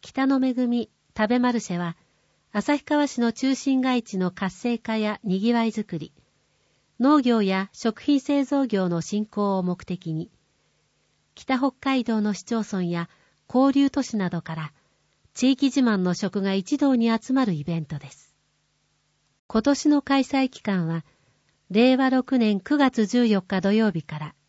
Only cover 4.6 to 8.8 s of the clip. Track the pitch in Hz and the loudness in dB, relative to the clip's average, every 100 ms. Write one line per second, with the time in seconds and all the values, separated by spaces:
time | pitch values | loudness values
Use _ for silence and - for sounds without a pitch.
4.6 | 240 233 - 220 208 208 208 185 214 240 | -4 -4 -4 -2 -2 -4 -4 0 2 2
5.6 | 226 220 208 170 - _ _ _ _ _ | 0 -2 -6 -8 -10 _ _ _ _ _
6.6 | _ _ _ _ 254 302 247 233 202 190 | _ _ _ _ 4 4 4 2 2 0
7.6 | 196 - 233 220 - 285 - 285 269 285 | -4 -4 -4 -4 0 0 2 -2 0 0
8.6 | 269 202 | 0 0